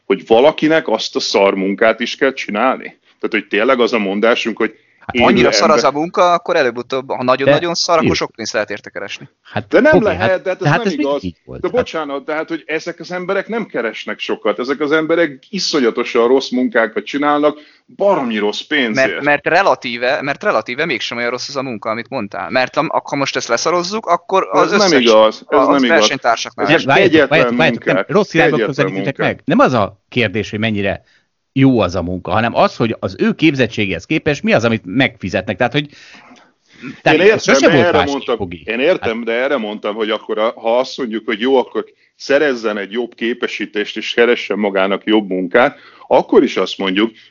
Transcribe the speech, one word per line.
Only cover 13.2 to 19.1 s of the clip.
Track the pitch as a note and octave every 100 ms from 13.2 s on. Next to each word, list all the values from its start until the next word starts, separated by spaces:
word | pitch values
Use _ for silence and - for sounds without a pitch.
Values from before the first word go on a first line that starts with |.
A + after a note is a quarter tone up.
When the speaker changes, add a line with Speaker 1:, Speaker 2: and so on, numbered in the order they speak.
| F3+ G3 F#3
Speaker 1:
nem | A3+ F#3
keresnek | C3+ A2+ G#2+ A2 G#2
sokat, | - G#2 G#2+ G#2
ezek | B2 C3+
az | C#3
emberek | D#3+ D#3 E3+ E3 C3+ _
iszonyatosan | F#3+ - D#3 A#2 A2+ A#2+ A#2+ A#2
rossz | C3+ -
munkákat | B2 B2+ A#2 A2 G#2+ -
csinálnak, | C#3+ D3 D3 D3 D3 - _ _ B2+
baromi | G3 D#3 B2 G#2+
rossz | G#2 G#2
pénzért. | - D3+ A#2+ B2 B2+